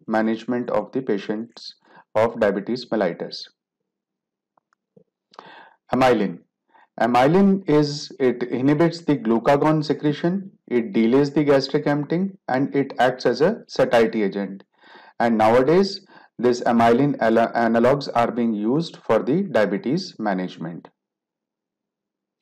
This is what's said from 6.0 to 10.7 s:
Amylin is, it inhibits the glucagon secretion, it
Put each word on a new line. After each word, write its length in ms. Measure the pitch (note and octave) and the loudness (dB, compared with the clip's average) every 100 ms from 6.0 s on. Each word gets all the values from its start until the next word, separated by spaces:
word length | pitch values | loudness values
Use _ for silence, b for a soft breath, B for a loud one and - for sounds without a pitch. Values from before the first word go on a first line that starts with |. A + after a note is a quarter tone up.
| C3 A2+ G2 E2+ _ _ _ b b - | 2 2 0 -6 _ _ _ b b -4
Amylin 680 | A#2 B2 C3+ F3+ G3 G3 G3 | 0 2 4 4 4 2 2
is, 440 | D3+ D3 D3 - - | 2 2 -4 -12 -2
it 240 | B2+ A#2 | -2 0
inhibits 600 | B2 C3 C3+ D3 E3 E3 | -4 -2 0 2 0 0
the 120 | - C#3+ | -2 -2
glucagon 680 | A2 A2+ A#2 C#3+ D3+ D#3 | 0 0 2 2 2 0
secretion, 680 | D3+ C3+ D3 D3 E3+ F#3+ F#3+ _ | -2 -2 -2 -2 -2 -4 -8 _
it 240 | _ | _